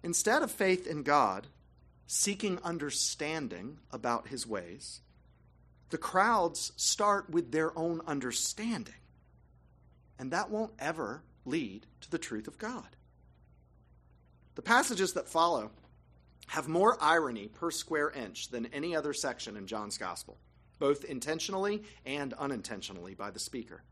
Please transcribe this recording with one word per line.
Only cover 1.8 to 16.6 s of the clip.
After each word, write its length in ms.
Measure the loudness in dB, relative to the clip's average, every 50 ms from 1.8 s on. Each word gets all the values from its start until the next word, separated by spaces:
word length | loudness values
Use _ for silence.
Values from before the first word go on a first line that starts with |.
| -20 -20 _ _ -10
seeking 540 | -4 0 2 2 2 2 0 0 0 0 0 -2
understanding 1160 | -4 -4 -2 -4 -2 0 0 0 0 0 -2 -4 -2 -2 -2 -4 -6 -6 -8 -10 -12 -12 -14 -16 -12
about 380 | -12 -4 0 0 0 0 -2
his 180 | -6 -8 -8 -4
ways, 560 | -4 -4 -4 -4 -8 -14 -14 -14 -14 -14 -16 -18 _ _ -20 _ _ _ _ -20 -20 _ _ -20 _ _ _ -10 -8
the 80 | -6
crowds 760 | -6 -4 0 4 4 6 6 6 4 4 2 0 -2 -6 -6 -6
start 540 | -2 0 0 2 4 4 4 4 4 0 0
with 220 | 0 0 0 2
their 240 | 2 2 2 2 0
own 260 | 0 0 0 0 -2 -2
understanding. 880 | -4 -4 -2 -2 -2 -2 -2 -2 -2 -4 -4 -2 -2 -2 -2 -4 -8 -14 -20 -20 _ -20 _ _ _ _ _ _ _ _ _ _ _ _ _ _ _ _ _ _ _ _ -10
And 100 | -6 -2
that 220 | -2 -2 -2 0
won't 220 | -2 -2 -2 -4 -6
ever 460 | -4 -2 -2 -2 -2 -4 -4 -4 -8 -10 -18 -20 _ -6
lead 440 | -2 -2 -2 -2 -4 -8 -12 -14 -18 _ _
to 100 | -8 -6
the 80 | -6 -6
truth 280 | -4 -4 -6 -6 -8
of 120 | -10 -12 -8
God. 380 | -8 -6 -6 -8 -12 -14 -20 _ -20 _ _ _ _ -20 -20 -20 -20 -20 -20 _ _ _ _ -20 _ _ -20 -20 _ -20 -20 _ _ _ _ _ _ -14 -14
The 60 | -10
passages 520 | 2 6 6 6 6 4 2 2 2 2 2
that 160 | -2 -6 0
follow 420 | 4 4 6 6 4 2 0 -4 -10 -16 -20 -20 -20 -20 _ _ _ -20 _ _ _ _ -12
have 200 | -4 -4 -4